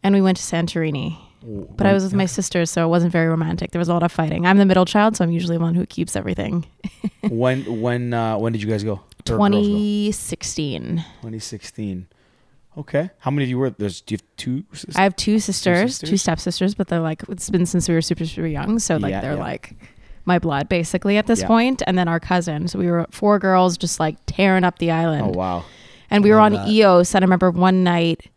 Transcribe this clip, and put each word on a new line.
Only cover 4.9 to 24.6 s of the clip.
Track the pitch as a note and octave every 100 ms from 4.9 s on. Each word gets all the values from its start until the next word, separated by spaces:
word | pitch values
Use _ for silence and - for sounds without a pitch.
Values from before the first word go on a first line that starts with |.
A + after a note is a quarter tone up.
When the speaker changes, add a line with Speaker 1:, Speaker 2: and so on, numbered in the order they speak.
| G#3+ G#3+ A3
Speaker 1:
so |
I'm | E3+
usually | E3+ F3 E3+
the |
one | E3 E3+
who | -
keeps | - F3 -
everything. | - F3+ - F3 D#3+
<laughs> | _ - - G#3 _ A#3
Speaker 2:
When, | A#2 B2+ C3 - A#2
when, | A#2+ B2 B2
uh, | A#2 A2+ G#2+
when | A2+
did | A2+
you | G#2
guys | G#2+ G#2+
go? |
Or | G2
girls | _ - -
go? | A#2
Speaker 1:
Twenty | G3+ G#3 G#3 G#3 G#3 G#3 G#3
sixteen. | G#3 - E3+ - - D3+ E2 A#1+ E3 D#3+ -
Speaker 2:
Twenty | A#2 A2
sixteen. | - G#2+ - - G#2 F#2 F2+ _ _ _ _ _ _ -
Okay. | D3 C#3+ F3+ _
How | -
many | C#3+
of | C3+
you | B2
were, | C3
there's, | G#2 G2+ E2+
do | -
you | G#2+
have | _ -
two | B2+ C3 -
sis-, | - - E3
Speaker 1:
I |
have | G3 F3+
two | - G#3+
sisters, | G#3 F#3+ F#3+ F3 A#3 -
two | D#3
Speaker 2:
sisters? | F#3
Speaker 1:
stepsisters, | - D#3+ - - F#3 G#3
but | G3
they're, | E3+
like, | D#3+ D#3 -
it's | F#3 -
been | F3+ F3
since | F3+ E3
we | E3
were |
super, | D#3 E3 D#3+
super | - E3
young. | D3 F3+ A3+
So, | - G#3
like, | G3
Speaker 2:
Yeah, | F#2+
Speaker 1:
they're, | C3+
Speaker 2:
yeah. | D3+
Speaker 1:
like, | - - - - - - - - -
my | F3+
blood, | E3 C#3 -
basically, | F3+ E3 F3+ G3+ G#3
at | G#3+
this | A3+
Speaker 2:
Yeah. | F#3
Speaker 1:
point. | A3+ B3 C4 -
And | F#3
then | E3+
our | E3
cousin. | - F3+ E3+ D3+ F3
So | G3
we | F3
were | E3+ E3
four | - G#3 G#3
girls, | F#3+ F#3 F3+ F3
just, | E3+ -
like, | D#3 D3+ -
tearing | - F#3+ F#3+